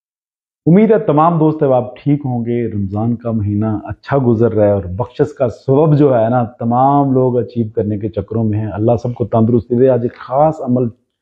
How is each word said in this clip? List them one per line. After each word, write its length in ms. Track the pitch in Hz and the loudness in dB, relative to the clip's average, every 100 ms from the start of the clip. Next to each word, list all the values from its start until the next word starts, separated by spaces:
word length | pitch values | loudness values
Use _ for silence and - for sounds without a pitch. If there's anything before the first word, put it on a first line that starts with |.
| _ _ _ _ _ _ 151 | _ _ _ _ _ _ 2
उम्मीद 260 | 185 214 | 4 4
है 80 | 214 | 2
तमाम 400 | 220 147 165 170 | 2 2 2 2
दोस्त 240 | 156 151 | 0 2
अब 80 | 143 | 0
आप 240 | 127 120 - | 0 -2 -6
ठीक 260 | 143 147 139 | -2 -2 -2
होंगे। 420 | 120 117 120 113 | -4 -4 -4 -4
रमज़ान 480 | 104 95 101 117 117 | -4 -6 -4 -4 -4
का 160 | 117 | -4
महीना 500 | 113 101 104 110 104 - | -4 -2 -2 -2 -4 -8
अच्छा 320 | 87 - 139 | -14 -4 0
गुजर 340 | 123 113 113 | 0 2 2
रहा 140 | 101 104 | 2 2
है 100 | 101 | 2
और 120 | 90 | -4
बख्शिश 440 | 92 120 - 143 | -8 -8 -4 -4
का 160 | - 123 | -2 -4
सबब 480 | - - 135 160 147 | -4 0 2 4 4
जो 180 | 151 | 4
है 160 | 123 110 | 2 2
ना, 140 | 123 | 0
तमाम 680 | 113 - 120 120 135 143 139 | -2 -6 -2 2 2 2 2
लोग 220 | 131 127 123 | 2 2 0
अचीव 380 | 107 117 110 113 | -4 -6 -4 -4
करने 240 | 104 107 | -4 -4
के 100 | 110 | -4
चक्करों 340 | 104 95 113 | -6 -6 -4
में 140 | 110 104 | -2 -2
हैं। 100 | 107 | -4
अल्लाह 280 | 98 113 117 | -2 0 0
सबको 300 | 120 123 107 | -2 -6 -2
तंदुरुस्ती 500 | 117 113 120 - 120 | 0 2 0 0 2
दे। 120 | 131 | 2
आज 180 | 120 117 | 2 -2
एक 60 | |
ख़ास 480 | - - 135 156 156 | -8 -6 0 0 0
अमल, 240 | 135 123 120 - _ _ | -2 -2 -2 -6 _ _